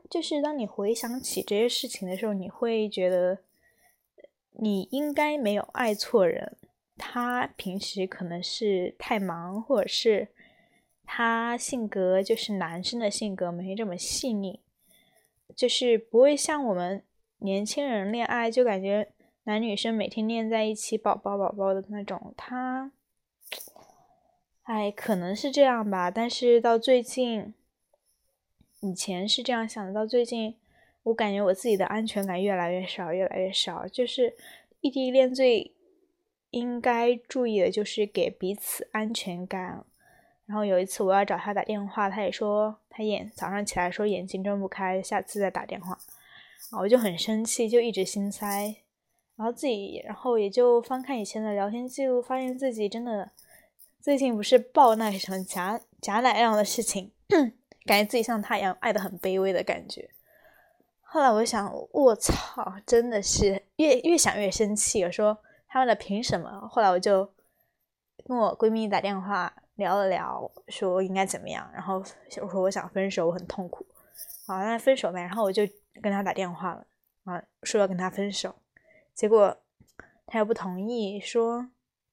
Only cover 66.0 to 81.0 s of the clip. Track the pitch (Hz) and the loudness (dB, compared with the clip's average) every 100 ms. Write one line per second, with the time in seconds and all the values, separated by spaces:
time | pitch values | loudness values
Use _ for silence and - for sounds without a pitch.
66 | - 202 247 190 160 196 214 - 202 180 | -2 -4 -2 -4 -4 -12 -4 4 4 4
67 | 196 190 202 _ _ _ _ _ _ _ | 4 4 2 _ _ _ _ _ _ _
68 | _ - - 247 208 - 220 226 214 196 | _ -18 -6 0 2 4 2 2 0 0
69 | 196 196 185 196 175 - _ - 185 196 | 0 -2 -2 -2 -2 -8 _ -4 0 2
70 | 190 175 127 127 - - - - 190 185 | 2 0 -2 -6 -10 -14 -16 -4 0 0
71 | 190 190 190 - - - - - 185 190 | 0 0 -2 -4 -8 -10 -10 -10 -6 -6
72 | 190 - - - - 190 185 196 - 196 | -6 -16 -16 -12 -6 0 0 -2 -6 -4
73 | 196 190 170 175 180 - 180 - - _ | -2 0 0 -2 -6 -10 -10 -12 -16 _
74 | _ - - - - 190 202 233 269 262 | _ -20 -18 -16 -8 -4 -2 2 4 4
75 | 185 180 175 208 202 190 208 - _ - | 0 -6 -6 -2 0 2 0 -4 _ -8
76 | 208 202 185 - 185 175 185 170 - _ | -2 -2 -2 -2 -4 -6 -8 -8 -14 _
77 | _ _ - 175 - _ - 214 196 185 | _ _ -10 -10 -10 _ -2 2 2 0
78 | 185 196 202 196 185 - _ _ _ _ | -4 -2 -4 -4 -8 -10 _ _ _ _
79 | _ - 214 220 196 - _ _ _ - | _ -2 4 6 6 4 _ _ _ -20
80 | - _ - 226 208 226 190 180 202 240 | -20 _ -6 -2 0 -2 -4 -6 -4 -4